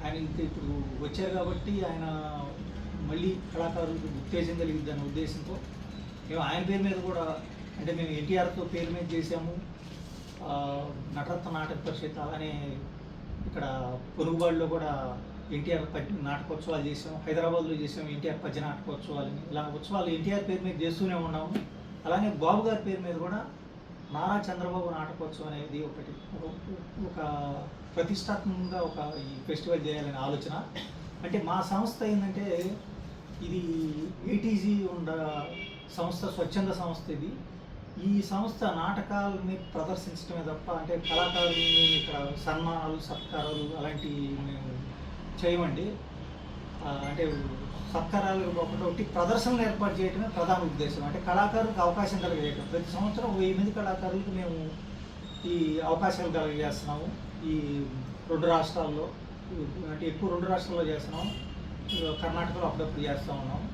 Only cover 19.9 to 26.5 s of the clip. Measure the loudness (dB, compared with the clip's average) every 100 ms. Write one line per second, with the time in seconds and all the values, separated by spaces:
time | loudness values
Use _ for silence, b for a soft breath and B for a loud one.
19.9 | 0 2 2 2 2 2 0 0 0 0
20.9 | 2 2 2 0 0 0 -2 -2 -10 -12
21.9 | -8 2 4 4 4 6 8 6 2 0
22.9 | -2 -2 -2 -2 -2 -4 -10 -16 -16 -14
23.9 | -14 -6 0 2 2 2 -2 0 0 0
24.9 | -2 -4 -4 -6 -4 -6 -6 -4 -4 -4
25.9 | -6 -10 -10 -10 -8 -6